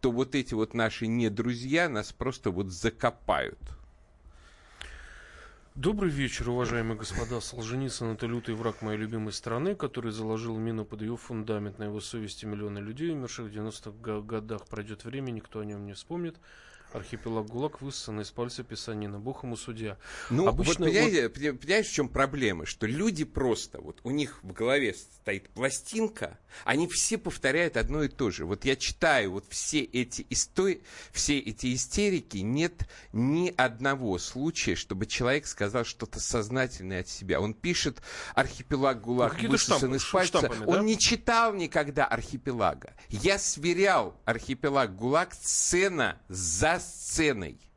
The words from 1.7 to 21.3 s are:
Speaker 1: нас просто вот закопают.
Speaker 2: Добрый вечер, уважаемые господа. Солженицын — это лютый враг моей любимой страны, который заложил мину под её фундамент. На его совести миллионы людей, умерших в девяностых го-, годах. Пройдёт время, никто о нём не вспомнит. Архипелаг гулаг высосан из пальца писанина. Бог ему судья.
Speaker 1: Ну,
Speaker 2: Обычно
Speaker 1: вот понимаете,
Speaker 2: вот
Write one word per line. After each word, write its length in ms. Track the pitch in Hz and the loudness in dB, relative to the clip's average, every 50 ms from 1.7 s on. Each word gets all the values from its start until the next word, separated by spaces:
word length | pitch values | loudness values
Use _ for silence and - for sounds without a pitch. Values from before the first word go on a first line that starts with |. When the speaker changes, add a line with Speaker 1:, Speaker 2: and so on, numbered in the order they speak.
| 139 165 175 170 | 2 4 4 4
Speaker 1:
нас 240 | 135 107 107 - - | 0 -2 -4 -6 -8
просто 380 | _ - 127 131 - - 117 | _ -4 -4 -4 -2 -2 -2
вот 220 | 90 87 101 92 90 | 0 0 -2 -4 -6
закопают. 840 | 85 - 117 - - - 120 - - - - 95 73 65 52 - - - 55 - - - - - - - _ - - - - - - - - - - - - - - - - - - - - - - - - - - - - - - - _ _ | 0 0 0 0 2 0 0 0 0 0 0 2 2 2 -2 -6 -10 -12 -12 -12 -12 -16 -20 -20 -20 -20 _ -20 -20 -20 -20 -20 -20 -20 -20 -20 -20 -20 -20 -18 -16 -16 -16 -14 -16 -18 -18 -20 -20 -20 -20 -20 -20 -20 -20 -20 -20 -20 _ _
Speaker 2:
Добрый 360 | - 131 175 214 208 196 175 | 0 0 0 2 4 2 2
вечер, 400 | 147 139 139 123 - - 117 120 | 2 2 0 0 0 -2 -2 0
уважаемые 480 | 120 123 123 113 120 120 113 113 113 110 | 0 0 0 0 0 0 0 -2 -2 -4
господа. 420 | 110 107 - - 120 113 123 117 | -6 -6 -4 -4 -2 -2 -4 -6
Солженицын — 720 | - - - 123 113 110 120 131 135 131 117 - 120 113 113 | -6 -6 -8 -8 -6 -4 -4 -4 -4 -4 -4 -4 -4 -4 -4
это 140 | 104 - | -4 -4
лютый 280 | 117 117 120 117 117 113 | -4 -4 -4 -4 -4 -6
враг 280 | 107 113 113 107 - 113 | -2 -2 -2 -2 -2 -4
моей 160 | 107 107 107 | -4 -2 -2
любимой 340 | 107 110 113 113 107 107 101 | -4 -4 -4 -4 -4 -4 -6
страны, 420 | - - 120 113 120 143 185 208 | -6 -4 -4 -2 0 0 -2 -2
который 380 | - - 135 123 127 117 117 107 | -2 -4 -6 -4 -4 -4 -4 -4
заложил 440 | 110 110 110 110 110 113 117 113 110 | -4 -4 -2 -2 -2 -2 -4 -4 -2
мину 260 | 113 113 113 110 107 | -2 -2 -2 -4 -4
под 160 | 104 - 104 | -6 -8 -8
её 160 | 107 110 120 | -6 -6 -6
фундамент. 640 | 117 - - 123 110 107 110 110 104 104 104 98 104 | -6 -8 -8 -6 -6 -4 -2 -2 -2 -2 -6 -6 -6
На 60 | 107 | -6
его 140 | 104 104 107 | -6 -6 -6
совести 440 | 95 - - 117 110 101 - - - | -8 -8 -8 -8 -8 -8 -10 -10 -8
миллионы 340 | 107 104 104 107 104 101 101 | -8 -6 -6 -6 -6 -6 -6
людей, 320 | 101 104 113 131 160 170 | -8 -8 -8 -6 -4 -4
умерших 360 | 160 147 127 117 - - 120 | -4 -4 -6 -8 -8 -10 -10
в 40 | 107 | -10
девяностых 480 | 101 107 107 110 107 - - 110 104 110 | -8 -6 -6 -6 -8 -10 -14 -14 -16 -12
го-, 240 | 113 113 107 104 104 | -6 -6 -4 -4 -4
годах. 440 | 107 113 110 107 110 113 104 - | -4 -6 -6 -4 -6 -8 -10 -8
Пройдёт 380 | - - 107 104 107 107 104 - | -10 -10 -10 -8 -8 -10 -12 -10
время, 260 | 117 117 135 135 131 | -10 -8 -6 -6 -6
никто 300 | 117 107 - - - 110 | -6 -8 -8 -10 -10 -8
о 40 | 104 | -8
нём 220 | 104 104 101 101 | -6 -8 -8 -8
не 80 | 101 98 | -10 -12
вспомнит. 420 | - - _ 165 175 175 165 165 - _ - - - - - - - - - - | -14 -12 _ -6 -6 -6 -6 -8 -10 _ -20 -20 -20 -20 -20 -20 -20 -20 -14 -12
Архипелаг 540 | 113 92 - - 113 - 117 113 110 107 | -12 -10 -10 -10 -8 -6 -4 -2 -2 -4
гулаг 340 | 107 117 120 139 151 143 - | -4 -4 -4 -4 -4 -6 -8
высосан 400 | 135 139 - - - - 107 107 | -12 -10 -10 -10 -8 -8 -6 -6
из 100 | 104 101 | -6 -8
пальца 320 | - - 120 123 123 - 120 | -6 -6 -6 -6 -6 -10 -12
писанина. 560 | - 113 104 - - 113 107 104 101 101 101 | -10 -10 -10 -8 -8 -6 -6 -6 -6 -8 -8
Бог 260 | 104 123 135 - - | -8 -8 -8 -8 -8
ему 120 | 127 117 | -8 -8
судья. 400 | 110 - - 117 110 113 107 98 - - - - - - - | -8 -8 -10 -10 -8 -8 -8 -8 -10 -14 -16 -12 -12 -6 0
Speaker 1:
Ну, 160 | 120 131 180 | 2 4 4
Speaker 2:
Обычно 380 | 113 113 127 - 139 170 170 180 | 4 4 4 4 2 4 4 4
Speaker 1:
вот 80 | 160 165 | 4 6
понимаете, 300 | 208 240 233 196 160 120 | 6 6 6 6 4 4
Speaker 2:
вот 100 | 113 | 2